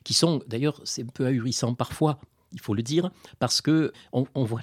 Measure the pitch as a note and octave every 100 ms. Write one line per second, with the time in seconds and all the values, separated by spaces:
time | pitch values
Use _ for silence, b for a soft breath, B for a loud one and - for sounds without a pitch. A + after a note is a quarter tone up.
0 | - - E3 D3+ - A#2 C#3+ - - -
1 | A#2+ - C3 C3 A#2+ A#2+ A#2+ A#2+ B2 -
2 | D#3 C#3+ - _ _ - - G#2 A#2 D#3
3 | F3+ B B B B2 - - D#3+ D3+ -
4 | B B2 C3+ - A#2+ A#2